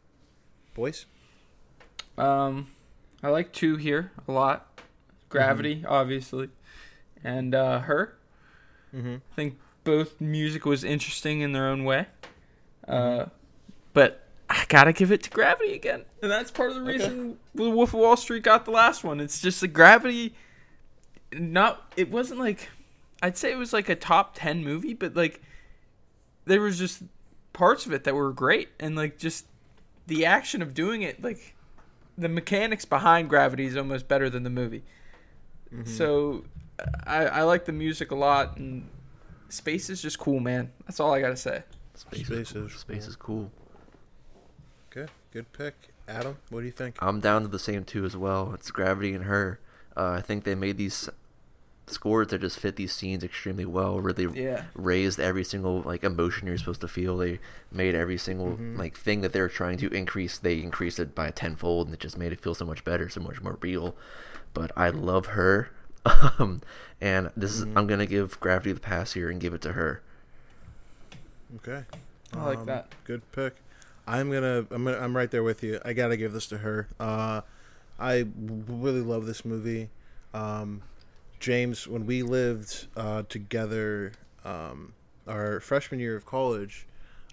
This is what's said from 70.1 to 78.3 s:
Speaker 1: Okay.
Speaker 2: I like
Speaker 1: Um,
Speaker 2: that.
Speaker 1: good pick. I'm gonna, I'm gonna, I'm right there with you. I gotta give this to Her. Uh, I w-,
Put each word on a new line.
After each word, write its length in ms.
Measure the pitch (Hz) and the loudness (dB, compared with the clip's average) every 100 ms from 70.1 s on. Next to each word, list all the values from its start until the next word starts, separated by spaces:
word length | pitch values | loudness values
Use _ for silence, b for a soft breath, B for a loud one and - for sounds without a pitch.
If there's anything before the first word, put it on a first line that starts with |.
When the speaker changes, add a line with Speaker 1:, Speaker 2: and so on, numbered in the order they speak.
| b b b b b b - - - - - - - - 117 | b b b b b b -20 -20 -20 -20 -20 -20 -20 -20 -16
Speaker 1:
Okay. 260 | - 139 131 - - - - | -12 -12 -12 -18 -20 -20 -16
Speaker 2:
I 100 | 165 147 | -8 -4
like 140 | 123 | -4
Speaker 1:
Um, 60 | 113 | -6
Speaker 2:
that. 260 | 131 - - | -8 -10 -16
Speaker 1:
good 180 | - 120 - | -12 -12 -10
pick. 240 | - 135 - - b b b b | -6 -6 -8 -18 b b b b
I'm 240 | 120 139 | -4 -2
gonna, 340 | 135 131 123 107 | -2 0 -2 -4
I'm 120 | 120 127 | -4 -4
gonna, 120 | 120 | -2
I'm 180 | 123 123 | -2 -2
right 140 | 123 | -2
there 140 | 120 | 0
with 200 | 113 110 | 0 -2
you. 160 | 110 107 120 | -4 -6 -4
I 80 | |
gotta 240 | 117 120 117 | -2 0 -2
give 160 | 110 | -4
this 140 | 107 - | -6 -8
to 100 | 104 | -8
Her. 280 | 107 107 104 - | -6 -6 -6 -8
Uh, 420 | 110 110 110 107 - b b b b b | -6 -4 -4 -6 -8 b b b b b
I 240 | 127 123 | -2 0
w-, 400 | 110 | -2